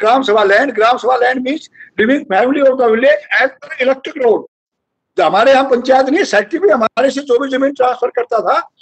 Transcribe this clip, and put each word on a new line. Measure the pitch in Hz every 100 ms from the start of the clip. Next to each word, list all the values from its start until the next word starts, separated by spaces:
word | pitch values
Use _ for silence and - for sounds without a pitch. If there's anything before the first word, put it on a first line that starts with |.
ग्राम | 214 262
सभा | 262 214
land, | 202 202 277
ग्राम | 208 220 247
सभा | 247 254
land | 240 262 254
means | 311 - - - -
living | 220 285 -
family | 190 247 302
of | 269 262
the | 240
village | 220 269 302 - 208
as | 262
per | - - -
electric | 254 269 - 302 240
road। | 175 - _ _ _ _ _ _ -
जो |
हमारे | 160 185 254
यहाँ | 269
पंचायत | 269 247 - 262 269
नहीं, | 330
सेक्रेटरी | 349 202 208 330
भी | 403
हमारे | 269 220 - 269
से | 277
जो | 285 240
भी | 277
जमीन | 262 269
transfer | 277 247 247 -
करता | - 240 226
था | 202 302 - _